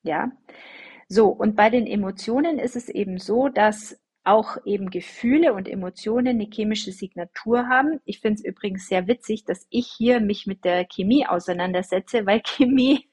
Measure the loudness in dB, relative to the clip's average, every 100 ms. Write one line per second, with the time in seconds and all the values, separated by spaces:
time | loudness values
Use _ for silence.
0 | -4 -4 -4 -8 -20 -20 -20 -20 -20 -20
1 | _ 4 4 4 0 4 4 4 0 -4
2 | -4 -6 -4 -2 0 -2 -4 -6 -8 -6
3 | -4 -6 -2 0 2 2 2 0 -12 -20
4 | _ _ 2 2 2 -8 -4 -4 -4 -8
5 | -10 -4 2 4 4 2 -6 -8 -8 -8
6 | -4 0 0 0 -4 -4 -2 -2 -6 -12
7 | -12 -10 -12 -10 -2 0 2 2 2 -2
8 | -8 -4 -2 -2 -6 -8 -8 -8 -2 -2
9 | 0 -4 -2 -8 -4 -8 -4 -4 -4 -2
10 | 2 4 2 -2 -6 -4 0 0 -2 -4
11 | 2 2 2 -2 -2 -4 -2 -2 -2 -4
12 | -2 -2 2 0 0 0 2 4 4 2
13 | 0